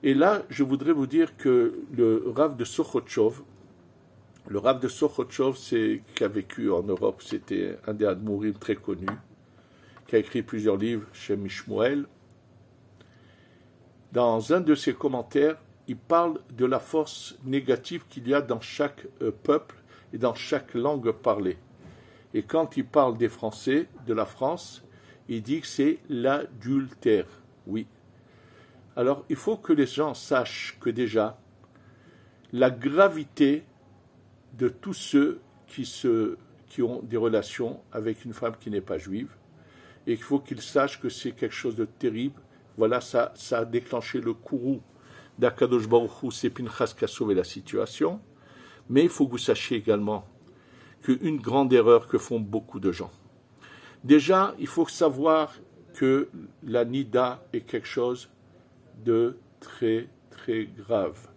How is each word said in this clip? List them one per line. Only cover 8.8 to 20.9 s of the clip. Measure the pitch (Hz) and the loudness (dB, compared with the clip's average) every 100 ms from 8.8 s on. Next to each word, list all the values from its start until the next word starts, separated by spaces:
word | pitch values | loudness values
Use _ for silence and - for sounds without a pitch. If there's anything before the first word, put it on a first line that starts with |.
| - 87 92 110 - - _ _ _ _ - - - | -4 -6 -6 -8 -14 -20 _ _ _ _ -20 -20 0
qui | 110 | 0
a | |
écrit | 104 123 | 0 -6
plusieurs | 110 113 107 98 | -6 -2 0 2
livres | 110 117 104 | 0 -4 -8
chez | - - 101 | -18 -6 -4
Mishmuel. | 98 - - 104 117 143 143 _ _ - _ - _ _ _ _ - - _ _ _ _ _ _ - _ _ | -4 -10 -8 0 0 0 -6 _ _ -20 _ -20 _ _ _ _ -20 -20 _ _ _ _ _ _ -20 _ _
Dans | 120 120 113 110 | 2 2 2 2
un | 175 | 2
de | 165 | 4
ses | 147 - | 4 2
commentaires, | 123 143 127 120 143 147 156 - - - | 0 -2 -2 -2 2 2 2 -12 -20 -10
il | 120 | -10
parle | - 165 170 156 - 117 | 0 2 2 -2 -10 -2
de | |
la | 127 131 | 0 0
force | - 160 151 - - - | -2 -2 -2 -8 -16 -14
négative | 131 135 131 123 - 170 - | -4 -4 0 -2 -2 -12 -12
qu'il | - 120 | -10 0
y | |
a | 143 | 0
dans | 135 117 | 0 -6
chaque, | - - 143 - - - | -6 -4 -4 -4 -20 -6
euh, | 117 | -6
peuple | - - 147 - - _ - - | -4 0 0 0 -20 _ -20 -14
et | - | -2
dans | 120 | -2
chaque | 110 - 147 - | -2 -4 -4 -4
langue | 123 127 | -2 0